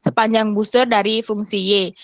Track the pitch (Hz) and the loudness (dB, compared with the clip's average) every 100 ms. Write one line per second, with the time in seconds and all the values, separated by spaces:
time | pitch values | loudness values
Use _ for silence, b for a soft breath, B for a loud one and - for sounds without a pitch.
0 | - - 220 220 214 208 214 247 247 220 | -4 0 2 2 0 -2 0 2 2 2
1 | 202 220 220 208 208 202 190 202 185 B | 0 -2 -2 -6 -4 -4 0 0 0 B